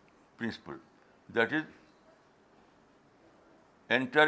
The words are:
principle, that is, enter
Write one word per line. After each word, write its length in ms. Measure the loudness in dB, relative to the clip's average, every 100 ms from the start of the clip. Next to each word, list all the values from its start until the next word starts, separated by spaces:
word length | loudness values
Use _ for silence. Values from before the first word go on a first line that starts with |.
| _ _ _ -10
principle, 400 | -8 -8 -12 -16 -16 _ _ _ -6
that 200 | -2 0
is, 140 | -2 -6 -14 -20 _ -20 _ _ _ _ -20 _ _ _ _ _ _ -20 -20 -20 -20 _ _ 0
enter 380 | 0 2 4